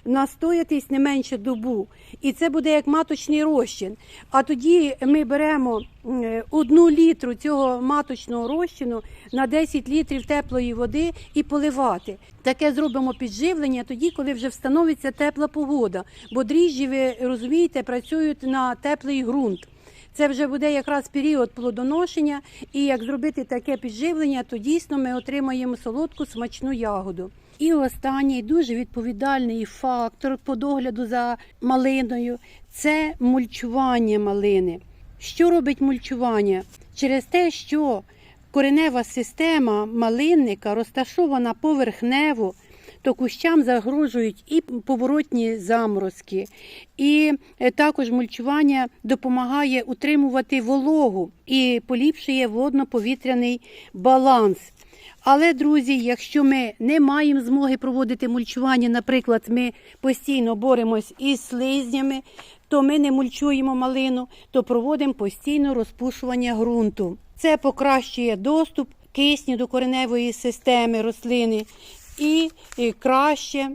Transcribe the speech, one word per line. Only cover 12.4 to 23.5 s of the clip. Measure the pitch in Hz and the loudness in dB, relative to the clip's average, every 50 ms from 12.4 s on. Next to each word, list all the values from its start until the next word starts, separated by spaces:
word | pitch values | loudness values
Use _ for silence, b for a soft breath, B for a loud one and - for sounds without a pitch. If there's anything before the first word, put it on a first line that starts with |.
Таке | - 262 262 - 302 294 254 | -2 -2 -2 0 0 0 0
зробимо | 269 311 294 226 269 262 262 254 | 0 -2 -2 -2 -2 -2 -4 -4
підживлення | - 262 226 196 208 285 349 370 311 294 269 262 247 240 | -6 -8 -10 -6 -4 -2 -2 -2 -2 -2 -2 -4 -4 -6
тоді, | - 254 226 294 349 | -8 -6 -2 -2 -2
коли | - - 277 285 277 | -2 -2 -4 -4 -4
вже | 226 240 | -4 -6
встановиться | 262 - - - 262 277 320 339 320 302 - - 269 | -8 -8 -6 -2 0 2 2 2 2 0 -2 -4 -6
тепла | 262 - 294 294 294 277 302 | -4 -2 -2 -2 -2 -2 -4
погода. | 294 - 302 294 269 294 277 233 196 175 185 185 B B B B B | -4 -2 -4 -2 -2 0 0 0 -2 -2 -6 -10 B B B B B
Бо | 220 254 262 | -4 -4 -2
дріжджі, | 208 294 330 349 339 277 254 277 | 2 2 2 2 2 2 -2 -4
ви | 262 269 269 262 254 240 226 | -2 0 0 0 0 -2 -2
розумієте, | 254 247 254 220 233 247 302 339 349 339 - 262 - | -4 -4 -4 -4 -2 0 2 2 2 2 0 -4 -6
працюють | - 247 247 233 - 311 320 311 302 285 - 262 | -4 -6 -6 -6 -4 -2 -2 0 -2 -2 -4 -4
на | 262 262 269 254 254 240 | -2 -2 0 0 -2 -4
теплий | - - 285 302 294 - 269 277 269 254 | -4 -2 -2 -2 -2 -2 -4 -4 -2 -2
ґрунт. | 226 247 285 262 214 185 - - - b b b b b b b b - | -2 -2 0 0 -2 -2 -6 -10 -18 b b b b b b b b -2
Це | - 294 | 0 0
вже | 277 277 247 294 | 0 2 0 -2
буде | 262 269 277 302 302 294 | -2 -2 -2 0 0 0
якраз | 277 269 - 294 277 254 | 0 -2 -2 -4 -4 -4
період | - - 277 269 302 302 269 240 233 | -4 -4 -2 0 0 2 0 0 -2
плодоношення, | - 254 240 247 214 240 247 262 302 330 359 339 - 330 302 294 285 277 B B B B B B - | -4 -6 -6 -6 -4 -4 -4 -2 0 -2 -2 -2 -2 -2 -2 -2 -2 -6 B B B B B B -4
і | 277 277 | -2 0
як | 277 262 233 226 | 0 0 -2 -2
зробити | 233 269 254 277 311 - 294 247 | -6 -6 -4 -4 -4 -4 -6 -6
таке | - | -6